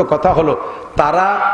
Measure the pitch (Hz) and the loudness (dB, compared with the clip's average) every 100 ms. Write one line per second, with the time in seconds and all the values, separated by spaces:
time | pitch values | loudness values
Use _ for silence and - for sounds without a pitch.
0 | 180 151 185 156 156 127 - - - - | 0 2 2 2 2 -2 -6 -12 -6 0
1 | 151 170 190 202 175 | 2 2 0 0 0